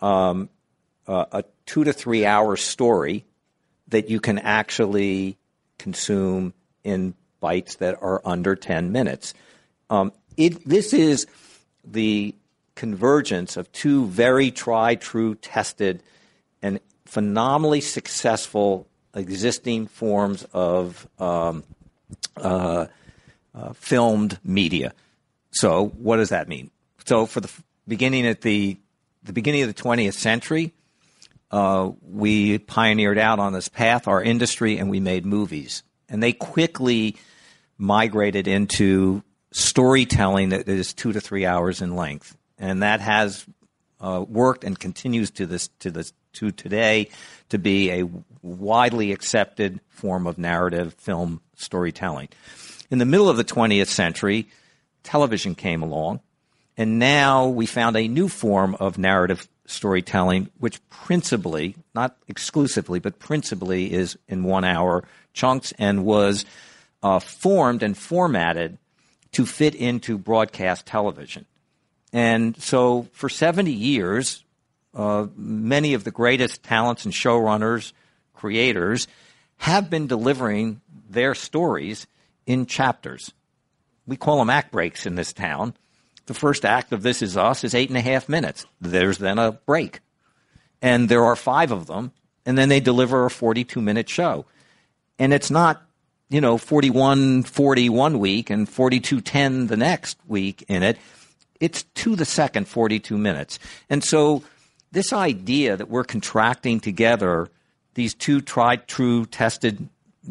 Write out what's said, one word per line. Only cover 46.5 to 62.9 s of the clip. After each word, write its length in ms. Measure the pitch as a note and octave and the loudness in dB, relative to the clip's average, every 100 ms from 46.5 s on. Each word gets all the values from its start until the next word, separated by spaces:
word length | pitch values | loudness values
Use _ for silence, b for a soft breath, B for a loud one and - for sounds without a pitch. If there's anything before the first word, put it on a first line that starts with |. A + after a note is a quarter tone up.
today 580 | F2+ - G2+ A2+ A2 G#2 B B B - | -6 -6 0 2 2 0 B B B -6
to 80 | G#2+ | -2
be 340 | F#2 G2 F#2+ | 2 2 2
a 180 | F2+ F2+ F2 - - | 0 -4 -8 -18 -20
widely 680 | F2+ F2+ G2+ A2+ B2 A#2 G#2 | -16 -8 0 2 4 2 -2
accepted 640 | G2 - A2+ G2 - G2+ F#2 - | -4 -2 0 0 -2 -4 -6 -16
form 400 | _ G2+ F#2 F2 | _ -6 -4 -4
of 100 | E2+ | -4
narrative 580 | E2+ E2+ F2+ E2+ E2+ - | -2 0 0 -2 -6 -8
film 440 | - E2+ F2 E2 - - | -8 -6 -6 -8 -14 -18
storytelling. 720 | - F#2 F2 D#2 F#2 C#2+ C#2+ B B B B B B | -8 -4 -4 -4 -8 -8 -12 B B B B B B
In 60 | B2+ | 0
the 80 | B2 | 2
middle 240 | F3 G3+ | 4 4
of 80 | A#2 | 4
the 60 | |
twentieth 460 | A#2 - A2+ G2+ G2 | 0 0 2 4 2
century, 600 | - E2+ E2 G#2 G#2+ G#2+ b b b b _ | 0 -2 0 -2 -2 -4 b b b b _
television 520 | - D3+ C#3+ A2 G2 E2+ | -4 0 2 0 -4 -6
came 260 | F#2+ E2 | -4 -4
along, 380 | D#2+ D2+ D#2+ G#2+ - _ _ _ _ - | -4 -4 -6 -6 -12 _ _ _ _ -4
and 240 | A2 A2+ | -2 2
now 480 | B2 C#3+ C#3 C3+ C3 | 4 4 4 4 2
we 180 | B2 A2+ | 0 -2
found 300 | - A#2 A2 | 0 0 0
a 120 | A2+ | 0
new 200 | C3 F#3+ | -2 -2
form 480 | - A2+ G2+ F#2+ F#2+ | -2 0 2 2 0
of 180 | G2 F2+ | -4 -2
narrative 500 | F#2+ F#2+ F2+ F2+ - _ - | 0 2 2 -2 -8 _ -16
storytelling, 840 | - G#2+ F#2 F2+ G2 F#2 F#2 G2 - | -6 -2 -2 0 0 2 0 -2 -6
which 200 | A#2+ - _ | -8 -8 _
principally, 840 | - - F3+ - A2+ F2 D#2+ E2+ - - | -12 -2 -2 0 -2 -2 -4 -6 -8 -10
not 240 | A2 B2+ - - | -4 -4 -6 -18
exclusively, 720 | - - D#3 C#3 - - | -12 -6 -2 0 -2 -4